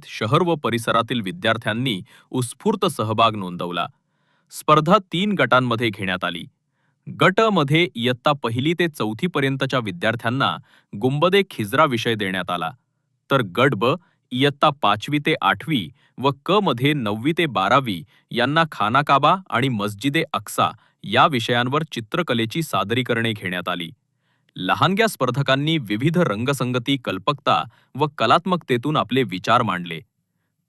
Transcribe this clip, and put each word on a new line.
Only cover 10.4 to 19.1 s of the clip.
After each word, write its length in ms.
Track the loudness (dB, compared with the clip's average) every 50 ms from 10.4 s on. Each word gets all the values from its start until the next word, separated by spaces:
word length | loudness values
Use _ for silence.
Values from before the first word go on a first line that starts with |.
| 0 -2 -2 -4 -10 _ _ _ _ _ -8
गुंबदे 460 | -2 -2 0 0 2 2 4 4 4 2 0
खिजरा 340 | -2 -6 -6 -2 2 2 4
विषय 300 | 4 2 0 0 0 -2
देण्यात 360 | -2 -2 -2 -4 -4 -4 -4
आला, 200 | -4 -4 -4 -6 -8 -12 _ _ _ _ _ _ _ _ _ -2
तर 100 | 0 0
गट 340 | 0 0 0 2 2 2 2
ब 120 | 2 0 0 0 -2 _ _ _ _ _ -8 -2
इयत्ता 380 | 0 2 2 2 4 2 2 2 2 2
पाचवी 360 | 2 2 2 0 -4 -4 -2
ते 160 | 0 0 -2 2 2
आठवी 460 | 0 0 0 0 -2 -2 -2 -2 -4 -10 _ _ _ _ -2
व 120 | 0 0 0 -2 -2
क 40 | 0
मध्ये 420 | 2 2 2 2 0 2 2 2 2
नववी 400 | 2 0 -2 -2 -2 0 -2 0 0
ते 80 | 0
बारावी 560 | 0 0 0 2 4 4 2 2 0 -4 -6 -8 -14 _ _ _ -8
यांना 320 | -2 -2 0 2 2 2 2 0 0
खाना 300 | -4 -2 0 2 2 2
काबा 300 | 4